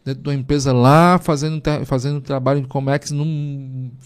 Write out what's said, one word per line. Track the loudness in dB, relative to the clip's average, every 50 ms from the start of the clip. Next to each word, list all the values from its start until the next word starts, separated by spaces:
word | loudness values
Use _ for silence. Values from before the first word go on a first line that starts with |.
| -10
dentro | -10 -10 -8
de | -6 -6
uma | -6
empresa | -4 -2 -2 -2 0 0 2 2
lá, | 6 6 8 8 8 8 6 4
fazendo, | 2 2 0 -2 -2 -2 -4 -4 -4
ter-, | -2 -2 -2 -2 -4
fazendo | -2 -4 -2 -2 -2 -4 -4
trabalho | -6 -6 -6 -2 0 0 0 -2
de | -2
Comex | -4 -6 -4 -2 -2 -2 -2 -4 -6
no | -6 -4 -4 -4 -4 -4 -6 -6 -8 -10 -12 -12 -10 -10 -10 -12 -14 -16 -16